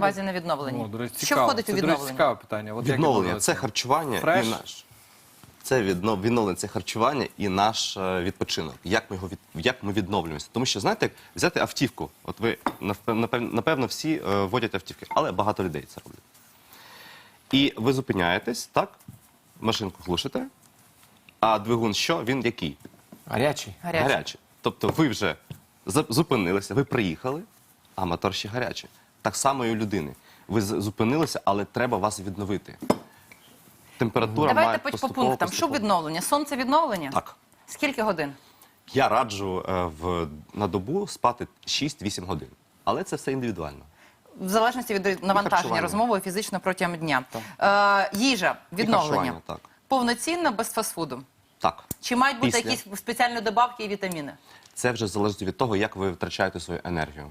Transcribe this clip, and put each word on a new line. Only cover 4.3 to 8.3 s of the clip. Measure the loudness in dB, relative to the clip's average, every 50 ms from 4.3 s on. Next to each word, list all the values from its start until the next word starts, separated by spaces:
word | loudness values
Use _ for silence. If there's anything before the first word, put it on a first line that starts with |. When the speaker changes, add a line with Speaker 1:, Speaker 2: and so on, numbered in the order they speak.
| 4 4 4
Speaker 3:
і | 2
наш. | -2 -4 -6 -10 -16 -18 -18 -20 -20 -20 -20 -20 -20 -20 -20 -20 -20 -20 -20 -20 -20 -8 -2
Це | 2 2 4
відно-, | 4 4 2 2 2 0 0 2
відновлення, | 2 2 2 4 2 2 0
це | -2 -4
харчування | -6 -6 -6 -6 -4 0 2 2 2 2 0 -2 -4 -4
і | -4 -2 0
наш, | 2 4 4 2 2 0 -4 -4 -4
е, | -4 -2 -2 0 0
відпочинок. | -2 -2